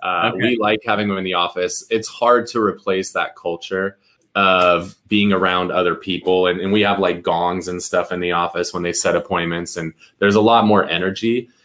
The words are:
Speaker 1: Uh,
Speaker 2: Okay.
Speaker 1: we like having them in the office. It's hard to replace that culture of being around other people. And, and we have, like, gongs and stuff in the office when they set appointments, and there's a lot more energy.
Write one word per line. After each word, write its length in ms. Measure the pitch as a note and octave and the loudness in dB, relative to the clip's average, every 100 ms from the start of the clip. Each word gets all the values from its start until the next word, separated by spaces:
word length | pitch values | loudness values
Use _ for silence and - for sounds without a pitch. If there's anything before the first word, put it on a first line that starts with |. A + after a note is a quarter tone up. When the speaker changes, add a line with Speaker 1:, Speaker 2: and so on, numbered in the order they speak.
Speaker 1:
Uh, 300 | F#2 F2 A2 | -4 0 0
Speaker 2:
Okay. 160 | F#2+ A#2 | 0 -2
Speaker 1:
we 60 | A#2+ | 0
like 240 | G#2 A2 | 0 0
having 240 | A2+ G#2 G#2 | 0 -2 0
them 100 | G2 | -2
in 60 | |
the 100 | F#2 | -2
office. 500 | F2+ F2 F2+ F2+ - - | -2 -2 -2 -4 -4 -2
It's 180 | A2+ - | -4 -4
hard 380 | - A#2+ A#2+ - | 0 2 2 2
to 120 | A#2 | -2
replace 520 | G#2 - - F#2+ F#2 | -2 -2 -4 -2 -2
that 220 | F2+ E2 - | -4 -6 -6
culture 640 | E2+ E2 - F#2+ F#2+ - _ _ _ G2+ | -8 -6 -6 -4 -4 -8 _ _ _ 0
of 580 | G2 F#2 F2+ F2 F2 - - | 4 4 4 2 -2 -12 -2
being 240 | G#2+ G2+ | 0 2
around 400 | F#2+ F#2 F2+ F2+ | 2 0 0 0
other 240 | F2+ F2 D#2+ | 0 0 -2
people. 500 | F#2+ F2 F#2 F#2 F#2 | -6 -4 0 2 2
And, 140 | F2+ | 0
and 120 | F#2+ | 0
we 100 | G#2 | 2
have, 180 | G2+ G2 | 2 2
like, 200 | F#2 F2 | 0 0
gongs 460 | F2+ E2+ F2 F2+ F2 | -2 -2 -2 -4 -6
and 160 | F2+ | -6
stuff 300 | - F2+ F2 | -2 -2 -2
in 80 | F2+ | -4
the 100 | F2 | -2
office 420 | F2 F2 F2 F2 | -2 -2 -2 -4
when 120 | F2+ | -4
they 80 | F2 | -4
set 240 | F2 F#2 E2+ | 0 0 0
appointments, 600 | - F2+ E2+ E2+ F2 F2 | 0 -2 -2 -4 -6 -8
and 160 | D#2+ - - - | -8 -12 -14 0
there's 160 | G2+ G#2 | 4 6
a 40 | |
lot 260 | G#2+ A#2 G#2+ | 6 6 6
more 220 | G2+ - | 4 2
energy. 600 | E2+ F#2 G2 A2 A#2+ A#2+ _ | -2 -4 -2 -2 -2 -4 _